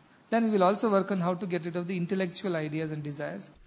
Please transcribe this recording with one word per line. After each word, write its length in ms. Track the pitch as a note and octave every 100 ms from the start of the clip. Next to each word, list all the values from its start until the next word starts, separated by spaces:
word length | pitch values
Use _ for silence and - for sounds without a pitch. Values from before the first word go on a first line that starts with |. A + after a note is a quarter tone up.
| _ _ -
Then 140 | A3+
we 80 | A3+
will 120 | G#3
also 280 | F3+ G3+ A3+
work 180 | G3 F#3+
on 100 | G3
how 140 | F3
to 140 | F3+ F#3
get 180 | F3 E3+
rid 100 | F3
of 100 | F3
the 100 | F#3+
intellectual 580 | E3+ F#3+ F#3 F3 G3 E3
ideas 360 | D#3 D#3 D#3+
and 100 | D#3
desires. 480 | D3 C#3+ D3 F#3+ - -